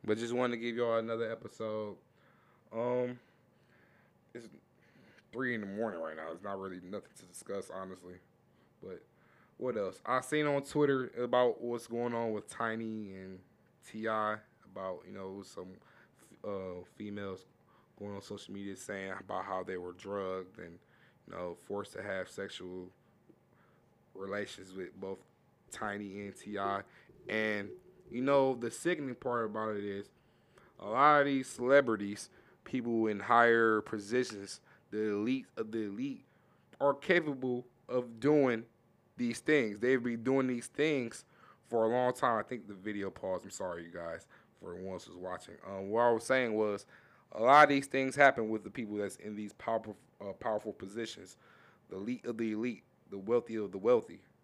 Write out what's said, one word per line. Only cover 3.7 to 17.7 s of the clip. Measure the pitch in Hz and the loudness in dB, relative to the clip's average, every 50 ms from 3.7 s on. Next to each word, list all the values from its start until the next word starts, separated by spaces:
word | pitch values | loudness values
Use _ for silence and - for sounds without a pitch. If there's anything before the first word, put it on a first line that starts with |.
| _ _ _ _ _ _ _ _ _ _ _ _ _ | _ _ _ _ _ _ _ _ _ _ _ _ _
it's | 120 117 110 - - _ _ _ _ _ _ _ - - - - - _ _ | -16 -16 -16 -20 -20 _ _ _ _ _ _ _ -20 -20 -20 -20 -20 _ _
three | - 117 131 123 120 | -6 -4 -2 -2 -2
in | 110 | -2
the | 104 98 | -4 -6
morning | 95 104 113 110 95 85 | -4 -2 -2 -2 -2 -4
right | 80 80 78 80 | -8 -8 -8 -8
now. | 80 80 82 | -10 -10 -10
It's | 85 95 | -10 -8
not | 104 98 95 | -8 -8 -6
really | 95 95 92 90 87 | -8 -8 -10 -10 -10
nothing | 90 101 101 - - _ - | -10 -10 -10 -10 -12 _ -20
to | - | -20
discuss, | - - - - - 98 101 92 - - | -20 -20 -18 -10 -8 -8 -8 -6 -8 -10
honestly. | 92 95 95 92 90 90 90 90 90 _ _ _ _ _ _ _ _ _ _ _ _ - | -10 -10 -10 -12 -14 -16 -18 -18 -18 _ _ _ _ _ _ _ _ _ _ _ _ -14
But | 95 92 - - _ _ _ _ _ _ _ _ _ _ _ | -14 -14 -14 -16 _ _ _ _ _ _ _ _ _ _ _
what | 127 127 117 107 | -4 -2 0 0
else? | 101 95 95 - _ | -2 -2 -4 -8 _
I | 110 123 127 | 0 0 0
seen | 127 - 151 151 151 147 | 0 0 0 2 2 2
on | 143 139 139 | 2 0 -2
Twitter | - - 151 147 139 139 131 131 113 - 120 | 0 2 4 4 6 4 2 0 -4 -4 -4
about | 123 120 123 127 123 120 110 - | -2 2 6 6 6 6 4 0
what's | 120 120 120 120 117 - | -4 -4 -4 -4 -6 -6
going | 117 117 120 120 117 | -4 -2 -2 -2 -2
on | 117 117 113 107 | -2 -2 -2 -2
with | 104 - - | -4 -6 -8
Tiny | - - 117 113 113 113 113 110 110 110 107 98 95 | -6 -4 -2 -2 -2 -2 -4 -6 -6 -6 -8 -10 -12
and | 95 95 95 95 90 - _ _ _ _ _ _ _ _ - | -12 -12 -12 -14 -16 -18 _ _ _ _ _ _ _ _ -16
T | - 110 110 110 | -10 -4 -2 0
I | 110 107 107 107 107 107 107 _ _ _ _ | 0 2 0 0 -2 -4 -6 _ _ _ _
about, | 95 95 101 95 95 92 - - | -16 -12 -8 -6 -6 -8 -8 -12
you | 90 90 | -14 -12
know, | 98 95 95 95 101 95 | -10 -10 -10 -10 -12 -14
some, | - - - 92 92 92 - - - - - - _ _ _ - - - - - | -14 -14 -14 -14 -14 -16 -20 -20 -20 -20 -20 -20 _ _ _ -20 -20 -20 -12 -10
uh, | 110 101 95 95 92 90 90 87 - _ _ | -8 -6 -6 -6 -8 -10 -12 -14 -18 _ _
females | 104 104 101 101 101 98 95 92 - _ _ _ _ _ | -12 -10 -8 -8 -8 -8 -10 -12 -14 _ _ _ _ _